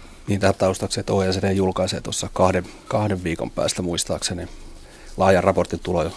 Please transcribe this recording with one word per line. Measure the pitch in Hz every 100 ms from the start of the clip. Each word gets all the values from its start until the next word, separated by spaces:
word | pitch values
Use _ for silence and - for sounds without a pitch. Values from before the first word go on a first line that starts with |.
| - - -
Niin, | 95
tähän | 98 -
taustaksi, | 95 95 101 -
että | 92
O | 101
E | 92
C | 92
D | 98
julkaisee | 95 95 92 95 95
tuossa | - - -
kahden, | - 92 92 - - -
kahden | 113 107 92
viikon | 90 82 60
päästä | - - -
muistaakseni | 87 82 - 78 - 90 85 - - - - - - -
laajan | 95 92
raportin | 92 90 85 82
tulo-, | - 87 78